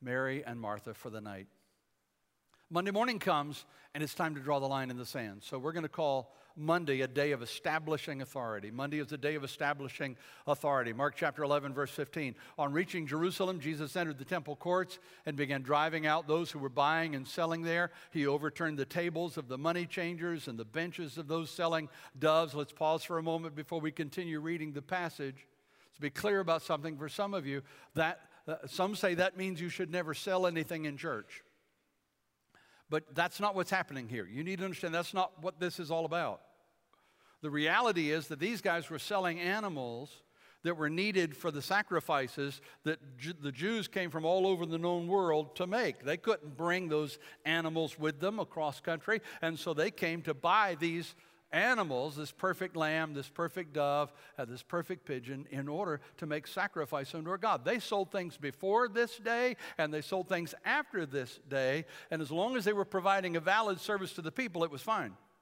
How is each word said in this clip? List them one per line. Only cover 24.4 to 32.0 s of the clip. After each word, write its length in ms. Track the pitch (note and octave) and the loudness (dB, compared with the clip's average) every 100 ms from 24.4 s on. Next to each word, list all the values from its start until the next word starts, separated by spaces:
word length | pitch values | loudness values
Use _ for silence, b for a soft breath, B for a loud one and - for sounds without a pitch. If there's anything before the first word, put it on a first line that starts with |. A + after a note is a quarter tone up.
reading 320 | D#3+ E3+ D#3 | -2 -4 -4
the 80 | C#3+ | -8
passage. 680 | C#3 F#3 E3+ - C#3 C3+ - _ b b b | -4 -2 -2 -4 -8 -8 -16 _ b b b
Let's 80 | - | -6
be 100 | D3 | -4
clear 320 | - G#3 G3+ | 0 4 4
about 200 | F3 E3 | 4 2
something 360 | - D#3 D#3+ D3 | 2 0 0 -6
for 100 | D3+ | -6
some 260 | - G3+ | -2 -2
of 140 | G3 C#3 | -2 -2
you. 160 | C#3 C3+ B B | -4 -6 B B
That, 360 | - D#3+ F3+ - B - | 0 2 0 -10 B -8
uh, 200 | D#3 C#3 | -6 -6
some 280 | - F#3+ G#3 | 0 0 2
say 180 | G3 | 2
that 240 | E3+ F#3 F#3 | 4 2 2
means 240 | F#3+ E3+ | -4 -2
you 80 | F3 | -4
should 220 | - F3 | -2 -2
never 220 | F3 D#3+ | -2 -2
sell 320 | C#3+ G3+ F#3 F3+ | -2 0 4 4
anything 400 | E3 D#3 E3 D#3 | 2 0 -2 -4
in 120 | C#3+ | -4
church. 440 | E3 A#2 - - - _ _ _ _ _ | -4 -4 -6 -16 -20 _ _ _ _ _